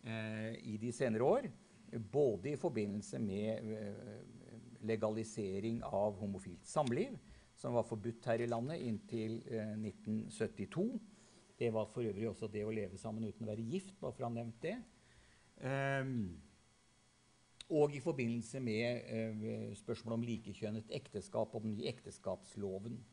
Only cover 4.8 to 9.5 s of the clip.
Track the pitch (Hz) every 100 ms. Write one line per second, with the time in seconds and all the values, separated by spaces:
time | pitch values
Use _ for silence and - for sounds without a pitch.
4.8 | 110 110 110 110 110 - 98 98 110 117
5.8 | - 98 107 98 104 95 92 87 - 156
6.8 | 135 127 269 226 - - - - 127 120
7.8 | 110 110 110 117 120 117 120 117 117 170
8.8 | 120 107 - 117 110 113 -